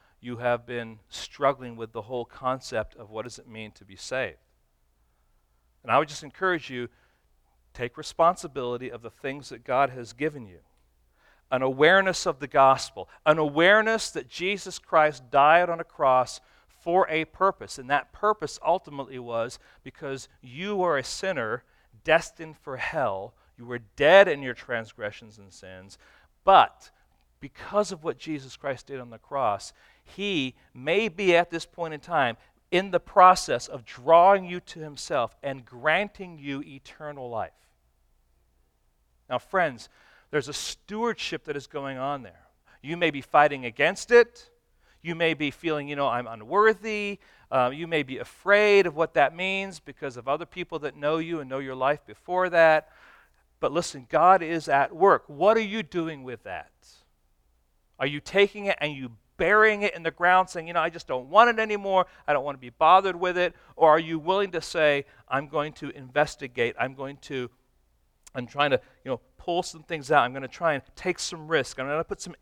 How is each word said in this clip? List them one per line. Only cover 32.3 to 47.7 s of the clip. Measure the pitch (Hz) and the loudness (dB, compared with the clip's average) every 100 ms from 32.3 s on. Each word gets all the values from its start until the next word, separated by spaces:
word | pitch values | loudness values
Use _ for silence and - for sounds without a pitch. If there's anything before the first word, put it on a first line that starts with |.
| 113 _ _ - | -4 _ _ -2
in | 175 196 | -2 0
the | 175 | -4
process | - 202 185 185 - 123 - | 2 8 8 8 2 -4 -4
of | 139 | -14
drawing | 117 - 127 165 185 202 | -16 -4 6 8 8 6
you | 180 180 | 2 -12
to | - 165 | -12 -16
himself | 156 143 - 147 117 _ | -14 -12 -6 -4 -4 _
and | 139 135 | -10 -10
granting | 113 123 147 170 208 - 185 160 | -14 -6 -2 -2 -2 -10 -20 -14
you | 143 139 | -10 -10
eternal | 165 135 - - 151 143 123 | -10 -18 -20 -18 -16 -14 -10
life. | 113 85 _ _ _ _ _ _ _ _ _ _ _ _ _ _ _ _ _ - | -8 -8 _ _ _ _ _ _ _ _ _ _ _ _ _ _ _ _ _ -8
Now, | 127 | -8
friends, | - 190 165 117 - _ _ _ - | -4 -2 -2 -4 -20 _ _ _ -6
there's | 147 139 | -6 -4
a | |
stewardship | 135 - - - 214 233 - - 160 | -10 -10 -12 -12 -6 -6 -6 -8 -8
that | - 143 | -8 -12
is | 131 | -10
going | 147 139 131 | -10 -10 -8
on | 135 143 | -6 -8
there. | 104 87 _ _ _ _ | -12 _ _ _ _ _
You | 135 170 | -10 -2
may | 170 | -2
be | 143 | -2
fighting | - 151 151 139 123 | 2 4 4 2 -8
against | 113 151 202 - | -2 -2 -2 4
it. | 240 233 - - _ _ _ _ _ | 6 6 0 -20 _ _ _ _ _
You | 160 | -10
may | 170 165 | -2 0
be | 147 147 | 0 -4
feeling, | - 165 151 143 | -4 -4 -4 -6
you | |
know, | 143 139 | -4 -2
"I'm | 120 120 | -2 -6
unworthy." | 113 110 185 220 214 220 208 208 202 _ _ - | -12 -4 2 2 2 -4 -6 -6 -10 _ _ -4
Uh, | 131 123 | 0 0